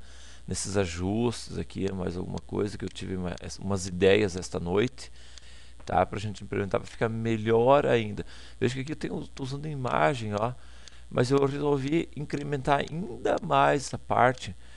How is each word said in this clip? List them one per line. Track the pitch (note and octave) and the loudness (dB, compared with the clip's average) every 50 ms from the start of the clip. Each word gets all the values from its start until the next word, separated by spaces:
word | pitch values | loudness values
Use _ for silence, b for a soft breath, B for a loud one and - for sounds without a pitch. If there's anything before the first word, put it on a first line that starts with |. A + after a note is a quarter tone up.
| B B B B B B B B B | B B B B B B B B B
nesses | - F#2 - - G2+ F#2+ | -6 -4 -4 -4 0 2
ajustes | G2+ G2 F2 D#2+ E2+ F2+ F#2+ G#2 A2 A#2+ A#2+ A2+ - - - - F2+ | 2 2 2 0 -2 0 0 2 2 2 2 0 -2 -8 -8 -6 -6
aqui, | F2 - - G2 F#2+ F#2+ G2 | -6 -6 -4 -4 -2 -2 -2
mais | F#2+ F2+ F2+ E2+ F2+ | -2 -4 -4 -2 -4
alguma | F#2 F#2 F#2+ F2+ | -4 -4 -6 -8
coisa | - - G2+ G2+ G2+ G#2+ G2+ G2 | -6 -4 -2 0 0 0 -2 -6
que | - | -8
eu | F#2+ | -8
tive | - - F#2+ F#2+ F#2+ | -8 -8 -6 -6 -4
uma, | F#2 F2+ F2+ - - | -4 -4 -4 -6 -6
es-, | - F#2+ - - | -8 -10 -10 -6
umas | - G2 G2 F#2+ F2+ G2 | -4 -2 -2 -2 -2 -2
ideias | F2+ F2+ G2 F#2+ G2 G#2+ G#2+ G2 E2+ | 0 4 6 8 8 8 6 2 0
esta | F#2 F2 - - F2+ | -2 -6 -4 -4 -4
noite, | E2+ F2 F2+ G2+ A2+ C3 - - - - B B B B B B B B B B B B B B - | -2 0 2 2 2 2 0 -6 -14 -14 B B B B B B B B B B B B B B -6
tá? | - F#2 F2+ F#2 | 0 2 2 2
Pra | - - G#2 | 2 0 -6
gente | G2 G#2+ G2 - G2+ | -4 -6 -6 -6 -8
implementar, | G2+ G#2 G2+ G2+ G2 - - | -4 -2 -2 -2 0 0 -2
pra | - - | -2 -2
ficar | - - A#2+ A2+ | -4 -2 -2 0
melhor | A2+ A2+ A2+ A2+ A2+ A2 G#2+ A2 A2+ A2+ A#2 B2+ C#3 C#3+ C#3+ | 0 0 0 0 0 0 2 4 4 6 8 8 8 6 6
ainda. | C3+ B2+ A#2+ A2 G#2+ G2+ - F2 B B B B B B B | 6 4 4 2 0 -4 -6 -8 B B B B B B B
Veja | A2+ A#2+ B2+ | 0 0 0
que | C3 | -2
aqui | C3 D3+ | -6 -6
eu | D3+ D3 | -6 -6
tenho, | - - - - - - | -6 -6 -6 -6 -8 -8
tô | - - C3+ | -8 -8 -8
usando | B2+ C3+ C#3+ D3+ D#3 | -6 -6 -6 -6 -6
imagem, | D3+ C#3 B2+ A#2 C3 - D#3 D#3 D3 A#2+ A2 G#2+ G#2 | -6 -4 -2 2 4 4 4 4 2 2 -2 -2 0
ó, | G2+ G#2+ B2 B2+ B B B B B B B B B B B | 0 0 0 -2 B B B B B B B B B B B
mas | - C3+ B2+ A#2+ | 2 2 4 6
eu | C#3 C#3 C#3 | 6 6 4
resolvi | C3+ C#3 C#3+ D3 D3 C#3+ C#3 C3 C#3 D3+ E3+ - - - | 4 2 2 2 2 2 2 2 2 2 2 0 0 -6
incrementar | - D3+ - - C#3+ C#3+ D3 D3 C#3 C3 D3+ C#3+ C#3+ | -8 -8 -4 -4 -4 -4 -2 -4 -2 2 2 2 2
ainda | - - - D#3+ G3 - - - G3+ - - - | 2 -2 -4 -6 -6 -6 -6 -4 0 0 0 0
mais | - E3 C#3+ C#3 C#3 C#3+ D3 D3 - | 0 2 4 6 6 6 4 2 0
essa | - - A2+ | -4 -8 -8
parte, | - - G#2 G#2+ A#2 B2+ C3 - - - F2+ B B B B | -2 0 4 6 6 6 6 2 -4 -10 -10 B B B B